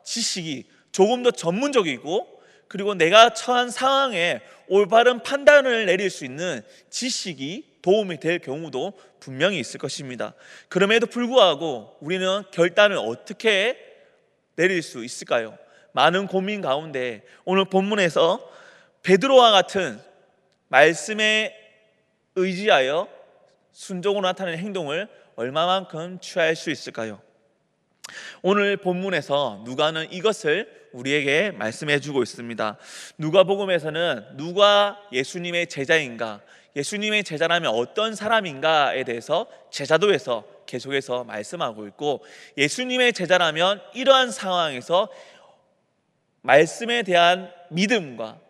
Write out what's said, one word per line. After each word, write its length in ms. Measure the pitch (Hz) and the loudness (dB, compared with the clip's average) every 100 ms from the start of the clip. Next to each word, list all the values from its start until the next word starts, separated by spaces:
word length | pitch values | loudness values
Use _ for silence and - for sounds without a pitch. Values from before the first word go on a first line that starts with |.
지식이 600 | - 233 220 196 160 127 - _ _ | -8 -6 -6 -6 -8 -10 -12 _ _
조금 320 | - 196 247 | 2 4 4
더 80 | 247 | 0
전문적이고 1080 | - 165 185 285 262 170 123 143 196 - - _ _ _ | 0 -4 -2 0 0 0 -6 -4 -4 -4 -18 _ _ _
그리고 260 | 190 202 | -6 -6
내가 400 | 196 160 208 233 | 0 6 8 8
처한 360 | 226 - 247 247 | 6 0 0 0
상황에 720 | 233 262 269 277 190 170 123 - - - | -2 0 2 0 0 -2 -4 -10 -20 0
올바른 560 | 190 202 226 240 240 | 2 6 6 4 2
판단을 640 | - 277 285 294 262 233 202 | -4 4 8 8 6 0 2
내릴 240 | 185 196 | 0 0
수 160 | - 135 | -4 -12
있는 360 | 135 180 127 - - _ | -8 -6 -8 -12 -20 _
지식이 880 | - 254 - 190 135 135 214 - _ | -8 -6 -6 -8 -8 -8 -10 -14 _
도움이 380 | 175 208 196 160 | 0 2 0 -4
될 200 | 156 175 | -2 -4
경우도 540 | 139 143 160 127 175 - _ _ | -4 -10 -8 -6 -6 -10 _ _
분명히 400 | - 131 180 180 | -14 -2 0 0
있을 200 | 117 135 | -8 -10
것입니다. 540 | 135 - 135 123 107 - - - _ | -10 -10 -12 -10 -10 -12 -20 -20 _
그럼에도 380 | 185 196 226 233 | 2 4 2 0
불구하고 920 | 240 240 254 190 143 165 123 101 - | -4 2 6 6 4 -4 -6 -10 -16
우리는 420 | 147 185 185 196 196 | -8 -4 -2 -4 -6
결단을 460 | - 175 175 208 175 | 0 2 4 4 2
어떻게 800 | 104 - - 202 226 196 214 - - - _ _ _ _ _ - | -4 -6 -12 -4 0 2 0 -4 -14 -20 _ _ _ _ _ 0
내릴 260 | 180 185 | 0 0
수 240 | 156 127 117 | -6 -14 -12
있을까요? 520 | - 185 127 110 107 - _ _ | -14 -4 -4 -4 -14 -20 _ _
많은 340 | 127 147 180 196 | 2 2 2 -2
고민 320 | 190 190 208 | -4 -4 -6
가운데 640 | 139 139 160 135 123 107 _ - - | -4 -4 -4 -8 -8 -10 _ -16 -2
오늘 200 | 190 190 | 0 2
본문에서 840 | 190 196 208 180 175 165 226 - - - - _ _ | 0 0 0 0 2 2 0 -6 -20 -20 -20 _ _
베드로와 480 | - 190 269 262 240 | 2 4 6 8 8
같은 500 | 202 180 196 165 107 - _ _ _ _ _ _ | 6 2 -2 -4 -6 -18 _ _ _ _ _ _
말씀에 880 | 131 156 165 - 214 214 214 214 - _ _ _ _ _ _ _ - | 6 6 4 -6 -2 0 0 -2 -10 _ _ _ _ _ _ _ -4
의지하여 840 | 185 180 208 160 131 160 208 - - _ _ _ _ | -2 -2 2 4 4 -2 -4 -14 -20 _ _ _ _
순종으로 560 | _ - 185 196 202 185 | _ -12 -4 -2 0 -2
나타내는 320 | 185 185 165 | -2 -6 -6
행동을 480 | 208 190 147 160 214 - _ - | -6 -6 -4 -6 -8 -16 _ -8
얼마만큼 840 | 120 147 175 190 185 160 175 185 | -4 -2 0 0 -4 -12 -12 -12
취할 360 | - 180 160 160 | -8 0 0 0
수 140 | - | -4
있을까요? 500 | 143 - - 113 101 _ _ _ _ _ _ _ _ - - - - | -8 -8 -10 -10 -10 _ _ _ _ _ _ _ _ -20 -18 -20 -6
오늘 360 | 180 208 202 196 | 0 2 2 -2
본문에서 840 | 180 180 196 170 143 143 135 101 113 | -4 -4 -4 -4 -2 -2 -2 -6 -10
누가는 460 | 131 151 160 160 | -2 -2 -2 -8
이것을 680 | 180 202 - 156 170 - - _ | -2 -2 0 -2 -2 -4 -16 _
우리에게 600 | 127 131 147 139 147 208 | -10 -2 0 2 0 0
말씀해 480 | 101 110 - 151 143 | -4 -8 -6 -2 -2
주고 220 | 139 135 | 0 -2
있습니다. 560 | 120 - 120 113 110 101 - - - - | -2 -6 -12 -6 -6 -6 -18 -20 -20 -8
누가복음에서는 1080 | 156 185 185 196 196 175 156 156 170 123 98 123 | 2 4 4 2 0 -2 -2 -4 -4 -4 -10 -12
누가 640 | 160 180 202 202 202 196 - | -8 2 4 6 2 -4 -6
예수님의 540 | 123 135 180 175 175 170 | -6 -4 -8 -4 -4 -4
제자인가, 760 | 143 135 160 135 117 113 104 _ - _ 143 | -6 0 0 0 -8 -10 -10 _ -20 _ -8
예수님의 480 | 143 208 214 214 | -6 -6 -2 -4
제자라면 480 | 196 151 165 170 156 | -4 -4 0 0 0
어떤 420 | 113 123 - 220 | -2 -4 -4 -4
사람인가에 880 | 214 214 226 185 143 160 156 135 117 127 | -4 -2 -2 -2 -4 0 2 2 -2 -4
대해서 420 | 117 117 147 - - _ | -8 -4 -4 -4 -16 _
제자도에서 720 | - 139 160 202 156 - 117 - - - | -12 2 2 4 0 -2 -8 -8 -20 -12
계속해서 580 | 127 120 139 135 123 | -12 -4 -6 -4 -8
말씀하고 640 | 120 104 107 175 139 107 104 | -6 -10 -10 -6 -8 -8 -16
있고, 360 | - 147 123 - - - - | -6 -4 -4 -8 -20 -14 -2
예수님의 560 | 147 - 254 254 247 | -2 0 -4 0 0
제자라면 680 | 214 175 180 170 156 180 202 - | 0 2 2 2 2 0 0 -8
이러한 380 | 233 262 262 254 | -2 4 4 2
상황에서 800 | 208 190 180 160 127 - 175 214 - - - - _ _ _ _ _ _ _ _ _ | -4 -4 -2 -2 -6 -2 0 0 -10 -20 -20 -20 _ _ _ _ _ _ _ _ _
말씀에 600 | - 139 165 - 233 240 | 4 6 6 -2 -4 -4
대한 480 | 190 170 170 185 185 - - | 2 4 4 2 -4 -20 -10
믿음과 680 | 160 202 233 147 117 110 123 | -4 0 0 -2 -12 -12 -14